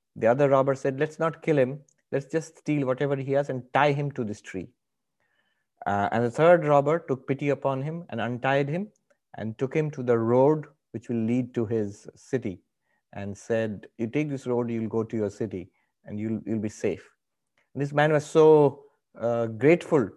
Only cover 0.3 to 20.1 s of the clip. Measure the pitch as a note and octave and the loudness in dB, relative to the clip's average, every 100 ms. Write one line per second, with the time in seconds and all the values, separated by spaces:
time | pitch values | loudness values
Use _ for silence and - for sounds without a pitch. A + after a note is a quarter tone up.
0.3 | C3+ C#3 C3+ C3+ C3 C#3 C3+ D3+ - D#3+ | 4 4 4 2 -2 -4 -2 -4 -2 -4
1.3 | D#3 - D3 B2+ D3 - _ _ C#3 C#3 | -4 0 2 0 -2 -16 _ _ -8 -4
2.3 | E3 D#3 - - D3 B2+ B2 C#3+ C#3 C3 | -6 -6 -8 -2 0 0 -2 -2 -2 -2
3.3 | C#3 C#3+ C3 - D3+ D3 C#3+ C#3+ C3+ G#2+ | -2 -2 -6 -2 2 2 2 -2 -4 -6
4.3 | G#2 - F#2+ - _ _ _ _ _ _ | -8 -12 -12 -12 _ _ _ _ _ _
5.3 | _ _ _ _ _ - G2+ G2+ A2+ A#2+ | _ _ _ _ _ -4 -2 0 0 -2
6.3 | C3+ E3 F3 D3 C#3+ C#3+ E3+ - B2+ - | 4 6 6 6 2 2 -2 -2 -6 -4
7.3 | C3+ C#3+ C3+ C#3+ C3 D3 E3+ - A2+ A2+ | -4 -2 -2 -2 -4 -6 -10 -10 -6 -4
8.3 | B2 C3 C#3 C#3+ E3+ G#3 _ _ _ _ | -2 0 0 0 -4 -8 _ _ _ _
9.3 | - G#2+ A2 C3 D#3 D3+ C#3+ B2 A#2 A2+ | -12 -10 -6 -4 -2 -4 -4 0 2 2
10.3 | B2 C#3 D#3 D3 _ _ A2+ - A#2 A2+ | 4 4 2 -4 _ _ -12 -6 -4 -2
11.3 | B2+ B2 A#2+ G#2+ A2+ G#2 G2 - - - | -2 -2 -4 -2 -2 -4 -8 -18 -20 -8
12.3 | B2+ G#2+ F2+ _ _ _ _ _ G2+ G2+ | -6 -6 -10 _ _ _ _ _ -12 -12
13.3 | F#2+ - A2+ A2+ G2 - - A2 D3 D3+ | -10 -6 -4 -4 -8 -14 -8 -6 -4 -4
14.3 | C3+ B2 A#2+ A#2 A#2 A2 A2+ G#2+ A2+ G#2 | -6 -4 -4 -2 -4 -4 -4 -4 -4 -4
15.3 | - G#2+ F#2+ - _ _ _ - G#2 A2 | -4 -8 -8 -12 _ _ _ -14 -8 -6
16.3 | A2 - A2 G#2 - G#2+ D#2 - _ _ | -6 -4 -6 -6 -6 -6 -6 -12 _ _
17.3 | _ _ _ _ C3 C#3+ D3 D3+ D3+ D3 | _ _ _ _ -8 -4 0 2 2 2
18.3 | D#3+ D#3 D3+ C#3+ C#3 - _ _ - A#2 | 6 8 8 6 0 -12 _ _ -6 -4
19.3 | A#2 A2+ A2 C#3 F3 - D3+ G2+ | -2 -4 2 4 4 2 0 0